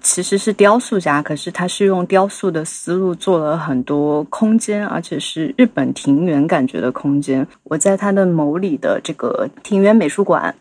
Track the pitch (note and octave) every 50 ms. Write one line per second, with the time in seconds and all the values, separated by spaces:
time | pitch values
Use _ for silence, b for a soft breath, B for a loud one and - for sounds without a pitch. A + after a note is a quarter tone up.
0 | - - - F3+ F#3 - G3+ G3 - A3 G3+ - G3+ G3+ A3 B3 - - A3+ F#3
1 | E3+ D#3 C#3+ D3 D3 - D3+ C#3+ - F3 - - F3 F3+ - - G3+ G3 F#3+ F3+
2 | F3+ - G3 F#3+ G3 G3+ - - G#3 F#3 D#3+ D#3 D#3+ - - - - E3 F3 F#3
3 | F#3+ F3+ E3 E3 - F#3+ F3+ D#3+ D3+ D3+ D#3+ E3 D#3 D#3 C3 B2+ C3 - D3 D3
4 | D3 D3+ D3 D3+ D3+ - - - A3 G#3+ A3 A3+ - G#3+ G#3 G#3 G#3 F#3+ - E3
5 | E3+ - D#3+ D#3 - - - D#3+ D#3+ - - - B3+ - - D3 C3 B2+ - -
6 | - C#3+ C#3 D3 F3+ F3 D3 C#3 D3 E3+ F#3 D3 B2+ B2+ - E2+ G2+ B2+ - -
7 | - C#3+ C#3+ C#3+ C#3+ C#3 C3 C3 C#3 - b b - - D#3 D3+ - G3 G3 F#3+
8 | G3+ G3+ G3 G3 F#3+ F3+ E3+ D#3 D3 C#3+ D#3 F3+ G3+ F#3 C#3+ B2+ - - - -
9 | - - D3 - A#2+ A#2 - - - - - - - - G#3 F#3+ G3 G3+ A3 A3
10 | E3 C#3 - G3+ G3 F#3 E3 - E2 - - _